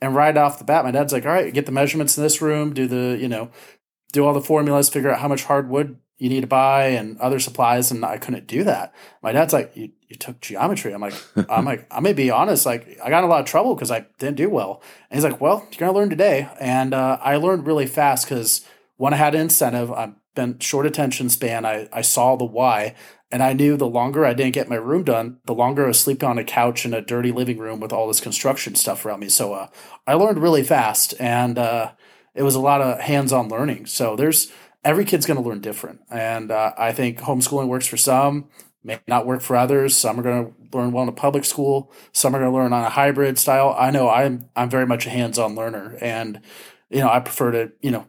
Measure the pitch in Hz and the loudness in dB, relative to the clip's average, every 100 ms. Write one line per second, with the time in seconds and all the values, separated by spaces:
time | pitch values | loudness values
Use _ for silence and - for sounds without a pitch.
0 | 135 135 151 147 143 143 - 160 127 131 | -2 4 4 4 2 0 0 0 2 0
1 | 139 135 143 180 82 135 - 135 143 156 | 0 -2 0 0 0 -2 -2 0 0 0
2 | 147 - 151 151 156 151 151 135 127 123 | -2 0 0 0 0 0 -2 -2 -2 -2
3 | 123 120 127 110 117 - - _ _ _ | -2 -2 -4 -6 -8 -14 -20 _ _ _
4 | _ 143 143 143 139 151 147 143 139 147 | _ 2 2 2 2 2 4 2 2 2
5 | 135 117 143 135 - 143 131 139 147 - | 0 0 0 -2 0 0 0 -2 -2 -6
6 | _ - 127 131 120 135 135 139 135 123 | _ -6 -2 -2 2 2 4 4 2 0
7 | 107 110 127 135 127 120 120 123 127 120 | -4 -4 -2 0 -2 0 2 2 0 -2
8 | 107 107 - 107 - 127 202 117 90 - | -4 -6 -6 -8 -6 -2 0 0 -4 -14
9 | - _ 110 147 160 143 101 - 110 - | -20 _ -2 0 2 0 -2 -10 -16 -16
10 | _ 110 - 123 - 101 165 202 110 101 | _ -18 -16 -14 -12 -4 -4 -4 -6 -8
11 | 101 101 - - 95 113 131 - - - | -10 -10 -8 -6 -2 0 0 -4 -8 -2
12 | 185 151 135 113 190 165 131 117 - - | 0 2 2 2 2 0 0 -4 -8 -12
13 | 120 160 180 160 - 160 240 - 120 113 | 0 2 4 2 2 0 0 0 -2 -4
14 | - - 131 143 185 156 95 98 - - | -6 -8 -6 -2 0 0 -4 -8 -16 -20
15 | _ 139 151 - 147 208 - - 180 190 | _ -2 0 0 0 0 -2 -4 0 2
16 | 208 156 202 139 139 - 131 131 131 131 | 0 2 2 2 -2 -6 -2 0 0 0
17 | 131 131 139 147 175 185 143 151 131 151 | 0 0 0 2 2 0 0 -2 0 2
18 | 143 127 - 127 113 - - _ _ - | 2 2 -2 -4 -2 -4 -6 _ _ -4
19 | 135 147 147 156 160 - 143 123 120 120 | 0 2 2 2 0 0 0 0 -4 -6
20 | 110 101 _ - 123 120 - 143 143 143 | -8 -10 _ -6 -4 -4 -4 0 0 0
21 | 135 - 123 - 120 117 113 110 110 120 | -2 -2 -2 -2 -2 -2 -4 -4 -6 -4
22 | 117 - 123 127 120 110 127 107 107 - | -2 2 2 2 0 0 2 2 -2 -8
23 | - - _ 123 131 135 147 147 127 120 | -20 -20 _ 0 2 4 4 4 2 0
24 | 123 143 143 120 131 135 - 117 123 165 | 0 2 2 2 0 0 -2 -4 -2 0
25 | 151 113 117 - - 117 123 139 135 110 | 2 0 -2 -8 -6 0 0 2 2 2
26 | - 139 135 117 107 - 120 117 123 117 | 0 0 -2 -2 -2 0 2 0 -4 -6
27 | 104 120 123 120 123 110 110 110 107 110 | -4 -2 -2 -2 -4 -4 -8 -10 -6 -2
28 | 110 107 113 104 135 135 117 101 - 95 | 0 -2 -2 -2 -2 -2 -2 -2 -2 -4
29 | 107 101 101 - 104 98 95 - - - | -6 -8 -2 0 0 -6 -10 -16 -20 -8
30 | - 156 214 175 170 156 131 143 110 110 | 0 4 4 4 4 4 4 2 2 0
31 | - - 123 120 123 120 117 117 110 - | -2 -2 -2 0 0 0 0 -2 -4 -10
32 | _ _ _ - 139 135 139 139 131 123 | _ _ _ -2 0 2 4 2 2 -2
33 | - 143 135 131 110 113 143 123 107 - | 0 0 2 0 0 -2 -4 -4 -8 -4
34 | 117 110 151 151 - - - _ 147 160 | -2 0 2 2 -2 -8 -20 _ 0 2
35 | 202 170 143 143 120 104 107 101 80 - | 2 0 0 -2 -2 -6 -8 -10 -12 -16
36 | - 113 113 113 110 110 110 - 113 117 | -12 -6 -4 -4 -4 -2 -2 0 -2 0
37 | 123 120 - 127 127 139 131 127 - 113 | -2 -2 -4 -2 0 -2 -2 -4 -4 -2
38 | - 131 143 143 143 - - _ 110 113 | 2 4 2 0 -6 -16 -20 _ -12 -10
39 | - 120 120 127 - 123 127 139 135 - | -2 0 0 -2 0 2 4 4 2 2
40 | 117 117 123 123 117 - - 131 123 123 | 0 -2 0 -2 -4 -10 -10 -4 -2 -2
41 | 123 120 143 139 139 - 139 139 135 - | -2 0 0 0 0 -2 0 0 -2 -14
42 | - - 135 135 131 131 127 120 113 143 | -8 -2 0 2 2 2 2 0 0 2
43 | 143 139 139 127 - 135 139 - 127 139 | 2 2 0 2 2 4 4 2 2 2
44 | 123 117 139 123 - 117 123 131 127 120 | 4 4 2 0 -6 -4 -2 0 0 -2
45 | 123 123 117 113 110 110 113 107 104 - | -2 -4 -2 -2 -2 -4 -8 -8 -12 -8
46 | 120 113 113 104 - - - - _ 135 | -6 -6 -8 -12 -20 -20 -20 -20 _ 0
47 | 127 117 123 - 123 117 113 - 143 117 | 2 2 0 -2 -2 0 -4 -6 -4 -4